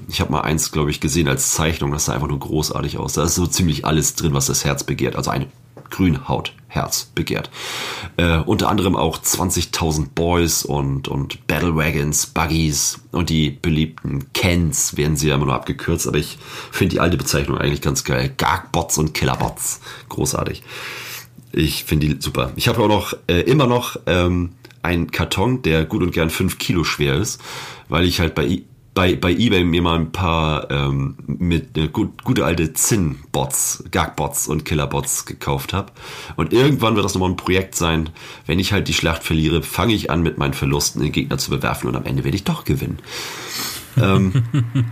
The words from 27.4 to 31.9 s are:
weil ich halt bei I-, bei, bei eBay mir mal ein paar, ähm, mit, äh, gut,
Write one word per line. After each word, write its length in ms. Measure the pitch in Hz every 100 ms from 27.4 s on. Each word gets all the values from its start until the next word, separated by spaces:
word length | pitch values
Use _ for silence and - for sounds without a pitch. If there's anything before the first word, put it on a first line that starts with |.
| - - - - -
weil 180 | 78 90
ich 140 | 85
halt 160 | 82 -
bei 100 | 65
I-, 200 | 95 - - -
bei, 200 | - 92
bei 160 | 90 92
eBay 340 | 90 113 98
mir 180 | 90 85
mal 160 | 87 85
ein 120 | 80
paar, 600 | - 92 82 78 76 71
ähm, 460 | 69 69 69 67 - -
mit, 500 | 69 87 82 - 78
äh, 120 |
gut, 360 | 78